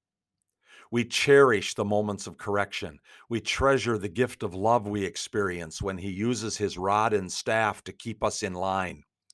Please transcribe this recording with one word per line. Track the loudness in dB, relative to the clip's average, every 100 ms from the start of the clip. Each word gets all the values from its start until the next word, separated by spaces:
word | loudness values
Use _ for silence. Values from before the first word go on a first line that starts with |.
| _ _ _ _ _ _ _ -20 -4
We | -2
cherish | -2 0 8 8 10 6 0
the | -2
moments | 0 2 0 -4 -8
of | -10
correction. | -2 0 0 -4 -10 -12 _ -20 -6
We | -6
treasure | -4 0 4 4 2 -2
the | -2
gift | -2 -2 -2
of | -8
love | -2 2 2 2
we | -4
experience | -4 -6 -6 -2 -2 -2 -8 -6
when | -6 -6
he | -6
uses | -4 -2 -2 -4 -4
his | -4 -2
rod | 0 2 2
and | 0 -2
staff | -8 -2 0 0 -2
to | -12
keep | -14 -12 -4
us | -4 -2
in | -6
line. | -2 -2 -2 -4 -8 -20 _ _